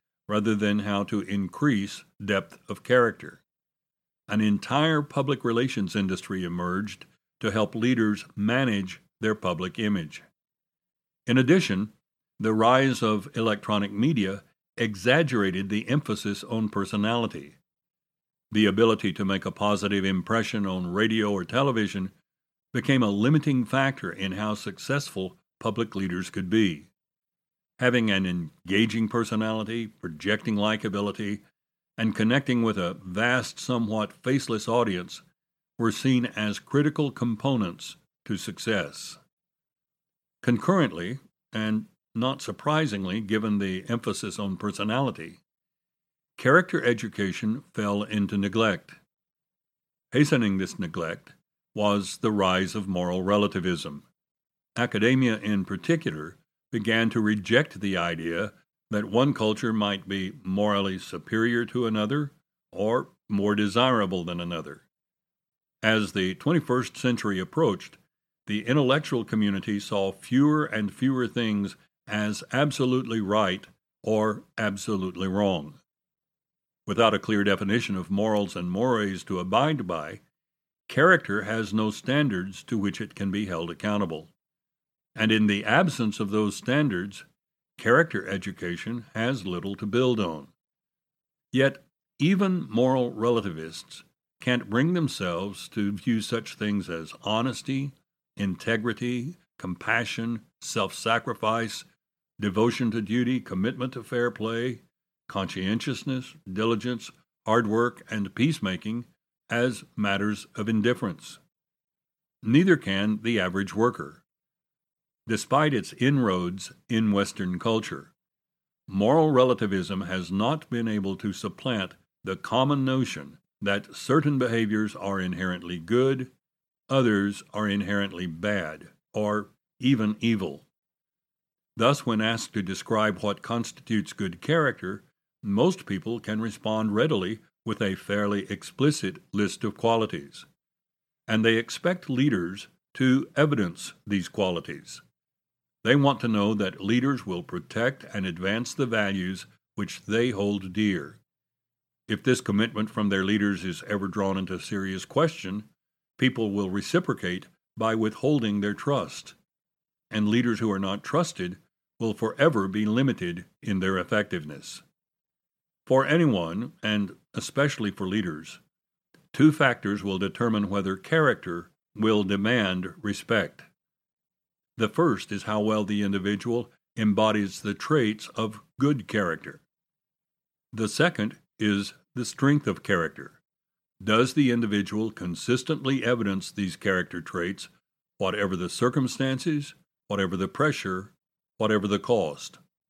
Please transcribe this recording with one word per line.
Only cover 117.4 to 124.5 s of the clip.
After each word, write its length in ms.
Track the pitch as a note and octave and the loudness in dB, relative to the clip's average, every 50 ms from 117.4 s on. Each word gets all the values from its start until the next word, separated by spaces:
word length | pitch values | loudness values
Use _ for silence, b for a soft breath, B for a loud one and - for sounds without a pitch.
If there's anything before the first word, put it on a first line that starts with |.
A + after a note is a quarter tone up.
| F#2+ F2+ F2+ F2 | -4 -4 -4 -2
culture, 520 | - A#2 A2 G#2+ G#2 - - C2+ D2 - _ _ _ _ _ _ _ _ _ _ _ _ _ _ _ - | 0 0 0 0 -2 -4 -10 -12 -14 -16 _ _ _ _ _ _ _ _ _ _ _ _ _ _ _ -4
moral 420 | F#2+ G2 G2+ A2+ C#3+ E3 D#3 D#3 | 0 2 4 6 6 6 6 6
relativism 680 | C#3+ B2+ B2+ B2+ B2 - A#2 G2+ G2 F#2+ F2 G2 G2 F#2 | 6 6 6 6 4 2 0 0 0 0 -2 -2 -4 -4
has 300 | F#2+ F2 F#2 F#2+ F2 D#2+ | -4 -4 -4 -4 -4 -2
not 380 | F#2+ G2 G#2+ A#2+ - - - - | 0 0 2 2 0 -2 -4 -6
been 200 | B2 A#2 A#2 A2+ | -4 -4 -2 -2
able 260 | G#2+ G#2 F#2+ G2 F#2+ | -2 -2 -2 -4 -4
to 140 | F#2 - G#2 | -4 -4 -6
supplant 640 | F#2 - - G2+ E2+ - - C3 A#2+ G#2 F#2+ F2 - _ _ _ _ _ - | -6 -6 -8 -10 -10 -6 -4 -4 -2 -2 -4 -6 -10 _ _ _ _ _ -8
the 100 | F#2+ F#2+ | -8 -8
common 480 | F2+ - - A2+ B2+ C3 C#3+ C#3+ C#3 C3 | -8 -4 0 2 2 2 2 2 0 0
notion 540 | C3 C3 C3 B2 A#2+ - - C#2+ C#2+ - - _ _ _ - | 0 0 0 -2 -2 -4 -8 -12 -16 -18 -20 _ _ _ -6
that 340 | G2+ G2+ G2 G2+ - - - | -2 -2 -2 -2 -4 -8 -14
certain 420 | - - - C3 D#3+ - D3 C#3+ | -8 0 2 2 4 4 2 2
behaviors 580 | C3 B2+ A#2 | 0 0 0